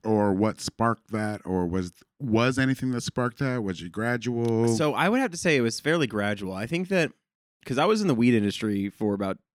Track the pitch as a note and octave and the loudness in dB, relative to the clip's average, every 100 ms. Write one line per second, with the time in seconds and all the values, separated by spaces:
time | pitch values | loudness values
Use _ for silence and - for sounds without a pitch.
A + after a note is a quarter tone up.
0 | A2 G#2+ G#2 F#2+ G#2+ - - - A2+ A2 | 2 2 4 2 0 -2 -12 -2 -2 -2
1 | _ G#2+ G#2+ G#2 - F#2 F2+ F#2 F2+ _ | _ -6 -4 -6 -4 -2 0 -2 -4 _
2 | _ _ C3+ A2 B2 C3 C3 C3 C3 B2 | _ _ 0 2 2 2 0 0 -2 -4
3 | - - B2 - C#3 B2+ G2+ E2 E2+ F2 | -4 -4 -4 -2 -4 -2 -4 -6 -10 -4
4 | A#2 B2 A#2 A#2 A#2 A2+ A#2 A2+ D3+ A#2 | -2 -2 -2 -2 0 2 2 2 0 2
5 | E3+ B3 C4 E3+ F3+ C#3+ A#2 - C#3+ E3+ | 0 0 -2 -2 2 2 2 -2 -2 0
6 | C3+ G#2+ G2+ G2+ F#2+ F#2 A2+ E3+ F#3 F#3+ | 0 0 -2 -2 -6 -8 -6 -4 0 0
7 | D#3 - _ _ _ _ - B2+ E3+ A3 | 0 -4 _ _ _ _ -4 0 2 2
8 | G3 A#2 A#2+ A#2 G2+ - G#2+ G2+ G2+ - | 2 4 4 4 2 -2 -2 -2 -4 -2
9 | G#2+ G2+ G2 F#2+ _ | -2 0 -4 -6 _